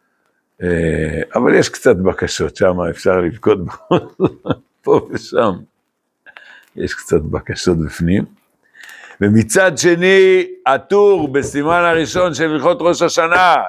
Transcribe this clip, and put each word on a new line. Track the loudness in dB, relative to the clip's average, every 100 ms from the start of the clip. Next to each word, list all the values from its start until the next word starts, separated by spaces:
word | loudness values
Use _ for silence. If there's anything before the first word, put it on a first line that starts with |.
| _ _ _ _ _ -8
אה, | -4 0 0 -2 -4 -6 -4 -2
אבל | 2 2
יש | 0
קצת | 0 0 2
בקשות | 0 -2 -4 -6 -6 -2
שם, | 0 0 -4
אפשר | -4 0 0
לבכות | 0 -2 0 0 -2 -10 -4 -4 -4 -4
<laughs> | -4 -4 -10 -10 _ _
פה | 0 0 -2
ושם. | -10 -6 -2 -2 -4 -12 _ _ _ _ _ _ -20 -20 -20 _ -8
יש | -8
קצת | -8 -2 -2
בקשות | -2 -8 -8 -6 -2 -2
בפנים. | -4 -4 0 0 -2 _ _ _ _ _ -20 -20 -18 -2
ומצד | 2 2 2 2 2 2
שני, | 0 2 4 4 6 4 0 -4 -2
הטור | -2 0 2 4 2 0
בסימן | -2 -4 -4 0 2
הראשון | 2 0 -2 -2 -2
של | -2 -2
הלכות | 0 0 0
ראש | 0 0
השנה, | 0 0 0 2 4 2